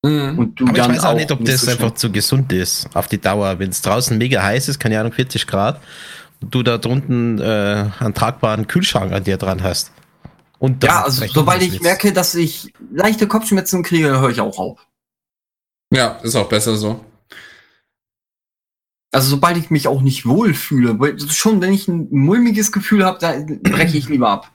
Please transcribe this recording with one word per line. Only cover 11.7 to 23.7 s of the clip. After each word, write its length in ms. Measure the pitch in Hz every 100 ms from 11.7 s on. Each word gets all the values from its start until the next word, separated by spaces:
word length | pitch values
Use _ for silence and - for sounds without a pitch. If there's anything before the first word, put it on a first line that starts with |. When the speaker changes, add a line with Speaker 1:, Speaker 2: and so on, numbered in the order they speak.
Speaker 3:
schwitzt. 100 | 95
Speaker 2:
merke, 280 | 170 185 208
dass 220 | 185 175
ich 400 | 170 165 - - _ -
leichte 340 | 151 202 220 208
Kopfschmerzen 560 | 220 220 196 185 185
kriege, 380 | 170 170 151 135
höre 80 | 135
ich 140 | 117
auch 160 | 107 -
auf. 280 | 90 - _ _ _ _ _ _ _ _ _ _ _
Speaker 1:
Ja, 280 | 127 117 -
ist 140 | 117 113
auch 140 | 101
besser 260 | 104 113 107
so. 260 | 107 113 - _ _ - - - _ _ _ _ _ _ _ _ _ _ _ _ _ _ _
Speaker 2:
Also 200 | 135 131
sobald 260 | 139 170 170
ich 140 | 160
mich 180 | 156 -
auch 140 | 135
nicht 240 | 135 127 120
wohl 260 | 156 226
fühle, 480 | 135 - 139 120 107
weil 180 | 143 143
schon 440 | 143 - 220 208
wenn 100 | 185
ich 160 | 196 196
ein 200 | 170 156
mulmiges 600 | 139 143 226 240 208 196
Gefühl 340 | 202 - 208 185
hab, 140 | 185
da 120 | 170 139 151 151
breche 340 | -